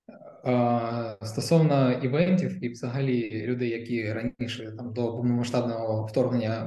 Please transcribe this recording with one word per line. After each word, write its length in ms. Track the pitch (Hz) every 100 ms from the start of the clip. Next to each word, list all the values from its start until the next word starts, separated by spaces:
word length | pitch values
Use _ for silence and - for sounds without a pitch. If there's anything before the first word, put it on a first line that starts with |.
| - - - -
А, 720 | 127 123 120 120 117 120 113 104
стосовно 720 | 110 - - 165 156 139 127
івентів 720 | 123 131 147 180 185 135 -
і 40 | 120
взагалі 800 | - 123 135 135 123 110 107 110
людей, 240 | 123 120
які 420 | 117 117 120 107
раніше, 600 | 110 120 - 117 - 110 110
там, 140 | 120
до 200 | 113 117
повномасштабного 920 | 117 123 120 120 123 117 113 113 110 107
вторгнення 540 | 135 120 123 110 113